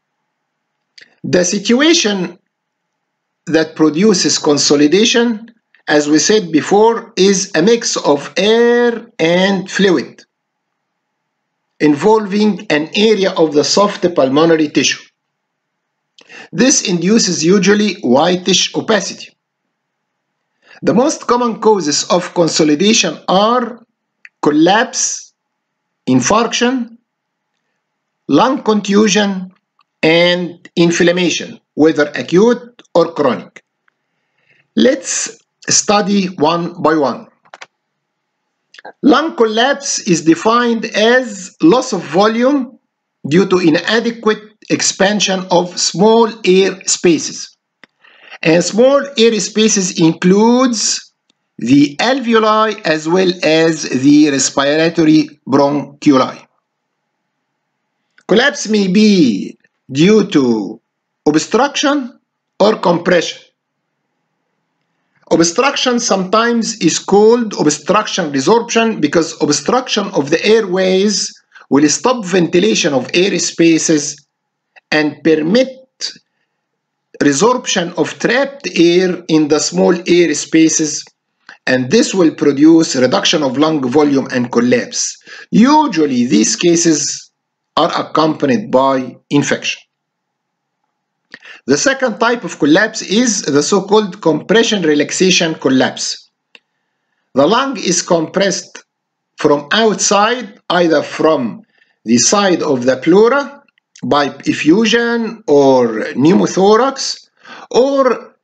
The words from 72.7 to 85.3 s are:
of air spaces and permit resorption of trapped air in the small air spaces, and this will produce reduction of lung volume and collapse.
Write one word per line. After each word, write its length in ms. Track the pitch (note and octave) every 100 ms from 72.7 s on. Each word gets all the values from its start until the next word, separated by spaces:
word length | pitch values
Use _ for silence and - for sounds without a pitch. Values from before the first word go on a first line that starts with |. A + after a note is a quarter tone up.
| G#3 E3+
of 160 | C3+ A#2+
air 240 | E3+ G3 E3+
spaces 840 | - - E3 D#3 - D3+ C#3+ - _ _ _ _ _ - -
and 320 | D#3 D3+ -
permit 560 | E3 D#3 D#3+ A#3 C4 - - - - - _ _ _ _ _ _ _ _ _ -
resorption 720 | C#3 C#3 A3 B3+ - F#3+ F3 -
of 220 | D3 -
trapped 480 | - B3 C4+ - - -
air 480 | E3+ F3 F#3 F3 -
in 200 | D#3 D3
the 120 | D3+
small 360 | - F3 F#3+ F3 -
air 260 | F3 E3
spaces, 720 | D3 - D#3+ D#3+ D#3 D3+ - - _ _ _ _ - -
and 240 | B2+ B2+
this 240 | A3+ -
will 200 | F#3+ D#3+ C#3+
produce 600 | D3 C3+ D#3 E3 D#3+ C3
reduction 460 | B2+ - - D#3+
of 140 | C#3 B2+
lung 240 | D#3 D#3 B2+
volume 380 | D3 D3 C3+ A#2
and 200 | B2+ A#2+
collapse. 640 | A#2+ B2 A#2+ - - - - -